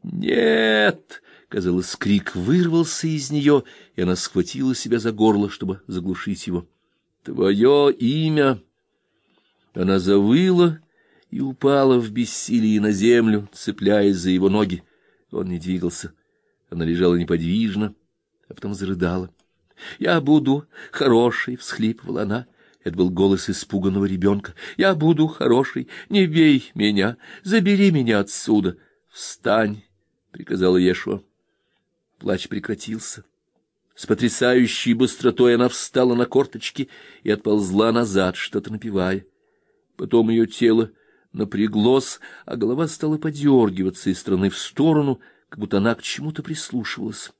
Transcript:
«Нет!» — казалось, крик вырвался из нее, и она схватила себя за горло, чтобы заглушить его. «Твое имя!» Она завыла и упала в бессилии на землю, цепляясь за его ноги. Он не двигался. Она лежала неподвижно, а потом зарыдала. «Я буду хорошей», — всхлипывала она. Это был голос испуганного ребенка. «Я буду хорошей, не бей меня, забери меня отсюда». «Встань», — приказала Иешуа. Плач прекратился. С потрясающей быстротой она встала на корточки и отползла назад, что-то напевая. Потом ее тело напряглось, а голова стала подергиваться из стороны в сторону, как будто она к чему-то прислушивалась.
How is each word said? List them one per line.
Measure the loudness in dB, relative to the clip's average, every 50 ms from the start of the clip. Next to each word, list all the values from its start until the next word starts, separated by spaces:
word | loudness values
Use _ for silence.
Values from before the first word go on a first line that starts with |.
| _
«Нет!» — | -12 -10 -6 -4 -2 0 0 2 2 2 2 0 0 0 2 2 0 0 -4 _ _ -20 -20 _ _ _ _ _ _
казалось, | -8 -4 -2 -2 -2 -2 -2 -4 -10
крик | -8 -2 0 0 0 0 -4 -8
вырвался | -6 -2 0 0 2 2 2 0 0 0 -2 -4 -6 -4 -4
из | -4 -4 -6 -4
нее, | -4 0 2 4 2 2 2 -2 -20 -20 -20 _ _
и | -4
она | -2 -2 -2
схватила | -2 -6 -4 -2 -4 -4 -2 -4 -4 -2 -2 -2
себя | -4 -2 -2 -2 -2
за | -2 -4
горло, | 0 2 4 4 4 2 0 -4
чтобы | -4 -8 -8 -8 -8 -8 _ -10
заглушить | -10 -8 -6 -6 -8 -6 -6 -8 -8 -8 -8 -6
его. | -6 -6 -6 _ _ _ _ _ _ _ _ _ _ _ _
«Твое | -12 -4 0 0 2 2 4 4 4 6 6 4 2
имя!» | 2 0 -2 -2 0 0 0 0 2 2 2 2 0 -2 _ _ _ _ _ _ _ _ _ _ _ _ _ _ _ _ _ _ _ _ _ _ _
Она | -4 0 0 0 0
завыла | 2 4 4 4 4 4 2 4 4 2 4 4 4 2 2 -4 _ _ _ _ _ _ _ _ _ _
и | -8 -6
упала | -6 -6 -6 _ 0 2 2 4 4 4 4 2
в | 2 -2
бессилии | -4 -4 -4 -4 -4 -10 -6 -2 0 0 2 2 2 2
на | 2 0
землю, | 0 2 4 4 6 6 4 4 2 0 -2 -8
цепляясь | _ -12 -10 -10 -8 -2 0 2 2 4 4 2 2
за | 0 0 0
его | 0 2 2 2
ноги. | 2 2 0 0 -2 -8 -10 _ _ _ _ _ _ _ _ _
Он | -10 -8 -8 -6
не | -8 -8
двигался. | -6 -6 -6 -4 -4 -4 -6 -6 -12 -14 _ _ _ _ _ _ _ _ _ _ _ _
Она | -8 -6 -4
лежала | -2 0 2 2 2 2
неподвижно, | 2 0 0 -2 -2 0 -2 -2 0 0 -2 -2 -4 -4 -6 -8 _ _ _ _ _ _ _ _ _ _ _
а | -20
потом | -14 -12 -10 -8
зарыдала. | -8 -6 -6 -4 -2 -2 -2 -2 -4 -6 -10 _ _ _ _ _ _ _ _ _ _ -20 -20 -12 -6
«Я | -2 0 0 0
буду | 2 4 4 4 4 2 0 0 -2 _ _ -20 -20 -16
хорошей», — | -6 -2 2 4 4 6 4 2 0 -2 -6 -8 -8 -10
всхлипывала | -10 -12 -6 -4 -2 -2 -2 -4 -10 -8 -6 -6 -4
она. | -4 -4 -6 -6 _ _ _ _ _ _ _ _
Это | -10 -2
был | 0 0 0
голос | 2 2 2 2 2 0 -2 -6
испуганного | -8 -8 -8 _ -6 -2 -2 0 0 0 -2
ребенка. | -2 -2 0 0 0 0 0 -4 -10 -18 -18 -18 -16 -4 0
«Я | 0 2 2
буду | 2 2 2 4 4 2 0
хорошей, | 0 -2 0 2 2 2 2 -2 -6 -10 -10 -10 -14 -20 -10 _
не | 2 2 2
бей | 2 4 4 6 6 4 4 0 -6 _
меня, | -2 0 0 2 2 0 0 -2 _ -16 -20 -20 -16 _
забери | 0 0 2 2 2 4 4 4 4
меня | 4 2 2 2 2 2
отсюда». | 0 -2 -6 -10 -2 2 2 2 2 0 -4 _ _ _ _ _ _ _
«Встань», — | _ -18 -16 -16 -16 _ _ 0 2 2 0 -2 -4 -8 _ _ _ _ _ _ _ _ _ _
приказала | _ -18 -8 -6 -2 0 2 4 4 4
Иешуа. | 4 4 2 0 -4 -6 -8 -8 -8 _ _ _ _ _ _ _ _ _ _ _ _ _ _ _ _ _ _ _
Плач | -6 -6 -6 -6 -6 -8
прекратился. | -10 -10 -8 -8 -10 -10 -8 -12 -12 -12 -12 -14 -16 -16 -18 _ _ _ _ _ _ _ _ _ _ _ _ _ _
С | -20 -2
потрясающей | -2 -2 0 0 -2 0 2 2 4 4 4 4 4 0 -4 0 0 2
быстротой | 2 2 0 0 0 0 0 4 4 4 4 6
она | 4 2 0
встала | 0 -4 -12 -4 _ 0 2 2 2
на | 0 0
корточки | 0 2 0 0 0 -4 -12 -12 -10 -8 -8 -10 -10 -10 -20 -20 -20 -20 _ _
и | -2
отползла | -2 -2 0 0 0 0 0 0 2 2 2 4
назад, | 2 2 0 0 0 0 0 0 -2
что-то | -6 -10 -6 -6 -6 -6 -6
напевая. | -12 -10 -10 -4 -4 -2 -2 -2 -2 -4 -8 _ _ _ _ _ _ _ _ _ _ _ _ _ _ -12
Потом | -8 2 2 4 4 4
ее | 4 2 2
тело | 0 0 0 2 4 4 4 0 -2 _ _ _ _ _ _ _ _ _
напряглось, | -8 -8 -6 -2 -2 -2 0 0 0 2 4 2 2 0 -4 -12 -12 -16 -20 -20 -20 _
а | -12 -6 -4
голова | -4 -4 -2 -2 -4 -6
стала | -6 -6 -4 -4 -4 -2
подергиваться | -4 -6 -6 0 2 4 6 6 4 4 0 -2 -4 -4 -4 -4 -4 -4
из | -4 -4
стороны | -2 -4 -2 0 0 -2
в | -2 -4
сторону, | -12 -12 _ 0 2 2 2 2 2 0 -4 -6 _ _ _ _ _ _
как | -12 -12
будто | -8 -2 -2 0
она | 0 0 -2
к | -2 -6
чему-то | -12 -10 -8 -10 -10 -10 -10 -10
прислушивалась. | -10 -10 -10 -10 -8 -8 -6 -6 -6 -8 -8 -8 -10 -10 -12 -16 -18 _